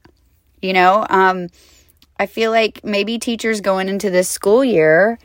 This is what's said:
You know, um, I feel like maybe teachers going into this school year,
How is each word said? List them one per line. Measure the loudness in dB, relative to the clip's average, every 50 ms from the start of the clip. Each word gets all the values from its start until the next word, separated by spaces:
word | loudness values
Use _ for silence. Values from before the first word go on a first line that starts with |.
| _ _ _ _ _ _ _ _ _ _ _ _
You | -8 -2 2
know, | 4 4 4 4 2 0 0
um, | 0 2 2 2 0 -2 -6 -12 -16 _ _ _ _ _ _ _ _ _ _ _ _ -8
I | -8
feel | -8 -6 -4 -4 -2
like | 0 0 0 -2 -4 -8 -10
maybe | -6 -4 -4 -4 -4 -6 -6
teachers | -6 -6 -6 -4 -4 -4 -4 -4 -4
going | -4 -4 -2 -4 -4
into | -6 -6 -4 -2
this | 0 0 0 -2
school | -4 -4 0 2 2 2 2
year, | 2 2 2 4 4 4 4 4 2 0 -4